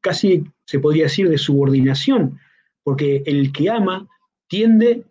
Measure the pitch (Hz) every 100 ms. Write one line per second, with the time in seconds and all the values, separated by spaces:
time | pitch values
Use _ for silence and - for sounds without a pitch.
0 | 196 160 202 180 147 _ _ 147 147 151
1 | 151 139 190 151 - 139 139 135 131 135
2 | - 262 143 - _ _ _ _ - 135
3 | 147 139 139 143 135 139 160 233 196 185
4 | 202 _ _ _ _ 190 226 220 233 240
5 | -